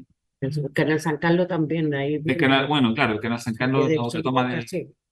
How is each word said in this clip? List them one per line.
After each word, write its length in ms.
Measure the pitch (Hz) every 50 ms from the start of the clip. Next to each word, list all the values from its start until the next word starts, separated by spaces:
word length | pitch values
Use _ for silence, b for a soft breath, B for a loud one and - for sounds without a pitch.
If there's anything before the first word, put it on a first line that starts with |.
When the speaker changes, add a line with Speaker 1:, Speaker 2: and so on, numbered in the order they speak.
| - _ _ _ _ _ _ _
Speaker 1:
El 300 | - 135 139 151 143 135
canal 300 | - - 156 143 156 151
San 160 | - 170 151 143
Carlos 320 | - 170 170 175 180 175
también, 440 | 185 165 160 139 156 170 156 151 143
ahí 200 | 139 139 143 151
Speaker 2:
El 60 | 147
Speaker 1:
viene. 180 | 151 160 131 170
Speaker 2:
canal, 280 | 160 131 135 139 139 139
bueno, 260 | 151 147 131 113 113
claro, 180 | 110 - 107
el 80 | 107 104
canal 220 | 104 117 120 117
San 140 | - 120 110
Carlos 340 | - 127 127 135 135 135 -
Speaker 1:
De 60 | 156
Speaker 2:
es 40 | 151
otra 220 | 120 120 120 160
toma 260 | 160 135 131 131 127 123
de, 140 | 123 120 117
Speaker 1:
sí. 220 | 117 175 175 131 - - _ _ _